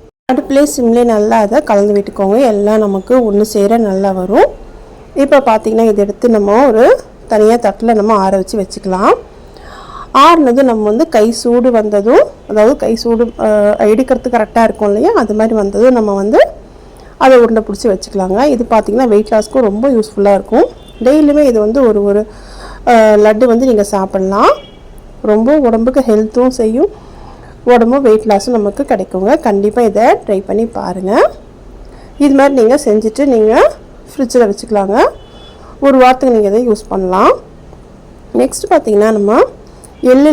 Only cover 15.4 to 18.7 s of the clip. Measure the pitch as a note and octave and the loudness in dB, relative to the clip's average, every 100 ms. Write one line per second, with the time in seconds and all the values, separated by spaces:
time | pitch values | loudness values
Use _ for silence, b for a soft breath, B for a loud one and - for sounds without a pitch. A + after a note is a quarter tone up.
15.4 | A3+ A3 G3 G3+ B3+ B3 G#3 G3 G3+ D#4+ | -2 -2 -2 0 2 2 0 -2 0 2
16.4 | E5+ - - B B B B B C4 B3+ | 0 -2 -20 B B B B B 4 4
17.4 | A#3 A3 G#3 G3+ A#3 F#3+ - G3+ F#3 G3+ | 4 0 -4 -4 -4 -4 -6 -6 -4 0
18.4 | D4 A#3+ A#3 | 0 -2 0